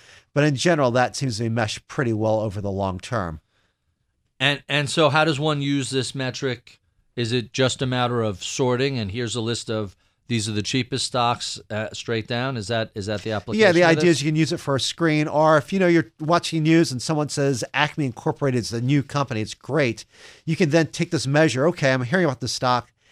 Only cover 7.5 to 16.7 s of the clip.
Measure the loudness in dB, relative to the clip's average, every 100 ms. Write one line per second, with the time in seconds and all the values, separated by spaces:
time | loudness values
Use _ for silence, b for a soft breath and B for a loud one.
7.5 | 0 0 0 -2 -2 0 0 -2 -4 -8
8.5 | -2 0 0 -2 -2 -6 -6 -6 -4 -4
9.5 | -4 -4 -4 -6 -10 _ _ -4 -2 -2
10.5 | -4 -2 -2 -2 -4 -4 0 0 0 -6
11.5 | -10 -8 -8 -6 -8 -6 -6 -4 -4 -4
12.5 | -6 -4 -4 -4 -6 -6 -4 -4 -6 -2
13.5 | 4 4 6 6 6 4 4 2 0 0
14.5 | -2 -2 -2 -2 0 0 2 0 2 4
15.5 | 4 2 2 4 4 2 -4 0 0 2
16.5 | 0 4